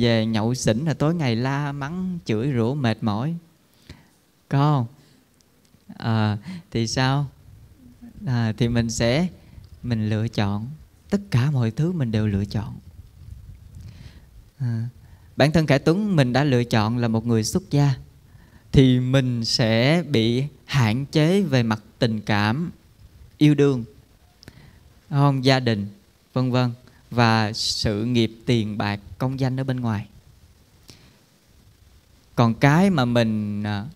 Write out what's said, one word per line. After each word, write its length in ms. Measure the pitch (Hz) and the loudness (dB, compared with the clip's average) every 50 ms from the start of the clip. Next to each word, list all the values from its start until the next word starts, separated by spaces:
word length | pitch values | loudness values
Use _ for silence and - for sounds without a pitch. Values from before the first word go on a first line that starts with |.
về 260 | 117 117 117 113 110 | 2 2 2 2 2
nhậu 280 | 110 113 110 104 117 123 | 0 0 0 0 0 -2
xỉn 240 | 127 - - 110 113 | -2 0 0 0 0
là 160 | 156 170 131 | 0 -2 -2
tối 200 | - 143 151 170 | 0 0 0 0
ngày 220 | 175 156 127 113 | 0 0 -2 -2
la 360 | 110 123 131 139 143 147 143 139 | -2 -2 -2 -4 -4 -4 -6 -6
mắng, 460 | 143 139 139 165 185 185 185 180 170 - | -8 -8 -8 -6 -6 -6 -6 -6 -8 -6
chửi 280 | - 117 107 113 147 139 | -4 -4 -2 -2 -2 0
rủa 180 | 120 110 113 135 | 0 0 0 0
mệt 240 | 151 135 117 110 - | -2 -2 -2 -2 -2
mỏi. 340 | - 113 101 101 123 156 170 170 - _ _ _ _ _ _ _ _ - - - _ _ _ _ _ _ _ _ _ - | -2 -4 -4 -2 -4 -4 -6 -8 -10 _ _ _ _ _ _ _ _ -20 -20 -20 _ _ _ _ _ _ _ _ _ -4
Có 100 | - 139 | -2 0
không? 280 | 139 151 151 139 120 113 - - - _ _ _ _ _ _ _ _ _ _ _ _ _ _ _ _ - - - | 2 2 2 0 -2 -4 -8 -16 -20 _ _ _ _ _ _ _ _ _ _ _ _ _ _ _ _ -20 -16 -10
À, 400 | - 117 113 110 110 107 104 104 - 160 190 175 - _ | -6 -2 -2 0 0 0 -2 -4 -6 -12 -14 -16 -14 _
thì 160 | - 113 117 | -4 -4 -4
sao? 400 | 113 - 135 131 131 135 143 147 131 - - - - - - - - - _ - - - - - - - - 214 | -4 -2 -2 0 0 0 0 -2 -4 -8 -16 -20 -20 -20 -20 -20 -20 -20 _ -20 -20 -20 -20 -20 -20 -18 -12 -6
À, 260 | 170 123 120 117 113 107 - | -4 -2 -2 -2 -2 -2 0
thì 100 | 120 117 | -2 0
mình 220 | 120 120 117 117 | 0 0 -2 -2
sẽ, 360 | 110 - 120 117 123 147 180 180 - - - - - - - - - - - | -2 -2 0 0 0 0 0 -2 -4 -10 -20 -20 -20 -20 -20 -20 -20 -12 -6
mình 280 | 123 120 110 107 107 | -4 -4 -2 -2 -2
lựa 180 | 110 107 110 113 | -2 -2 -2 -4
chọn. 400 | - - 107 101 101 104 110 123 151 156 - - _ _ _ - | -2 -2 -2 -2 -2 -4 -6 -10 -14 -16 -18 -20 _ _ _ -4
Tất 100 | - 202 202 - | -4 -4 -4 -2
cả 200 | - 127 120 147 | -2 0 0 0
mọi 200 | 151 131 120 113 | 0 0 0 -2
thứ 220 | 110 - 147 170 185 | -2 -2 -2 -2 -2
mình 180 | 170 135 117 | -2 -2 -2
đều 160 | 107 107 107 | 0 0 0
lựa 180 | 107 98 98 101 | 2 0 0 -2
chọn. 340 | 101 - 110 98 131 123 - - - - - - - - - - - - - - - - - - - - - - - - - - - - - - - - - - - _ - | -2 -4 -6 -6 -6 -10 -16 -18 -20 -20 -20 -20 -20 -20 -20 -20 -20 -18 -18 -18 -20 -20 -20 -20 -20 -20 -20 -18 -18 -20 -20 -20 -20 -20 -20 -20 -20 -20 -20 -20 -20 _ -6
À, 300 | 135 120 117 113 113 120 - - - - - - - - - | -4 -4 -4 -4 -6 -8 -10 -14 -20 -20 -20 -20 -20 -10 0
bản 160 | - 127 147 156 | 2 2 4 4
thân 140 | 170 156 | 2 2
Khải 120 | 139 - 139 | 4 2 2
Tuấn 380 | - 151 165 196 214 208 190 | 4 2 0 2 0 0 2
mình 160 | 156 135 123 123 | 2 2 2 2
đã 120 | 127 143 | 2 2
lựa 200 | 151 131 120 120 | 2 2 2 0
chọn 340 | 120 - 113 104 107 120 123 | 2 0 0 0 0 0 0
là 100 | 120 117 | 0 0
một 180 | 113 113 110 | 0 0 0
người 180 | 120 117 113 107 | 2 0 0 0
xuất 260 | 110 - 180 185 - | 0 -2 -4 -4 0
gia, 240 | - 143 143 143 131 - - - - - - - - - - - - - _ - - | 0 2 2 2 0 -2 -6 -20 -20 -20 -20 -20 -20 -20 -20 -20 -20 -20 _ 0 4
thì 280 | - 131 131 127 127 | 6 6 6 6 4
mình 440 | 127 127 131 135 127 127 123 117 113 | 2 2 2 2 2 0 -2 -2 -2
sẽ 580 | 113 - - 120 110 113 113 120 135 156 175 170 165 | -2 -2 0 2 2 2 4 4 4 2 2 0 0
bị 360 | 143 117 110 113 120 123 139 147 - - _ | 0 2 2 2 2 0 -2 -4 -8 -14 _
hạn 420 | - - 139 120 110 104 127 143 | -2 0 2 2 2 2 0 -2
chế 360 | 135 - 160 151 160 185 202 202 | -2 0 2 2 4 4 2 2
về 200 | 160 135 127 120 | 2 2 2 2
mặt 200 | 113 110 107 - - - - | 2 0 -4 -6 -10 -6 -2
tình 220 | 131 117 110 107 | -2 -2 -2 -2
cảm, 500 | 104 - 110 101 104 107 117 143 180 165 - - _ _ _ _ - - - - - - - - | -4 -2 0 2 2 2 0 0 -4 -6 -8 -14 _ _ _ _ -20 -20 -20 -20 -20 -12 -2 2
yêu 160 | 151 151 147 | 4 4 6
đương, 300 | 139 143 143 135 123 113 - - - - _ _ _ _ _ _ _ - - - - - - - - - - _ _ _ - | 6 4 2 2 0 -4 -8 -14 -20 -20 _ _ _ _ _ _ _ -20 -20 -20 -20 -20 -20 -20 -20 -20 -20 _ _ _ -4
không? 340 | 156 139 143 143 139 135 123 | 0 2 2 4 2 2 2
Gia 160 | 135 135 131 | 2 2 2
đình, 280 | 127 117 113 101 101 101 - - _ _ _ _ _ _ - | 2 0 0 0 -2 -6 -10 -16 _ _ _ _ _ _ -4
vân 180 | 131 127 127 | -2 -2 0
vân, 200 | 120 127 123 123 120 120 - - _ _ _ - | 2 2 0 0 -2 -6 -16 -20 _ _ _ -6
và 420 | - 120 120 113 113 110 110 104 110 | 0 2 4 4 4 2 0 -2 -4
sự 520 | - - - - - - 117 107 101 110 | -6 -6 -6 -4 -2 -2 -2 -2 -2 -2
nghiệp, 280 | 120 123 120 113 107 110 - - | 0 0 2 0 0 -2 -6 -2
tiền 320 | - 123 117 107 107 104 104 | 0 0 0 0 -2 -4 -4
bạc, 220 | 107 104 101 101 - - - - | -4 -4 -4 -6 -8 -14 -10 -6
công 220 | 131 131 135 131 | -6 -4 -4 -2
danh 200 | 135 131 127 131 | -4 -2 -2 -4
ở 40 | 135 | -4
bên 160 | 131 127 127 | -4 -4 -4
ngoài. 260 | 123 117 110 101 - - - - - _ - _ _ - - _ _ _ _ _ _ - - - - - _ _ _ _ _ _ _ _ _ _ _ _ _ _ _ _ _ _ _ _ _ _ _ _ - | -2 -4 -4 -4 -6 -10 -16 -20 -20 _ -20 _ _ -20 -20 _ _ _ _ _ _ -20 -20 -20 -20 -20 _ _ _ _ _ _ _ _ _ _ _ _ _ _ _ _ _ _ _ _ _ _ _ _ -2
Còn 200 | - 120 117 113 | 0 2 2 2
cái 360 | 110 - 139 147 165 190 202 | 2 2 2 4 4 4 4
mà 140 | 190 151 127 | 2 2 0
mình, 580 | 120 120 120 117 110 110 107 107 104 104 104 104 | 2 2 2 2 2 0 -2 -2 -4 -4 -4 -4
à, 220 | 104 104 101 101 151 - | -4 -4 -6 -8 -10 -14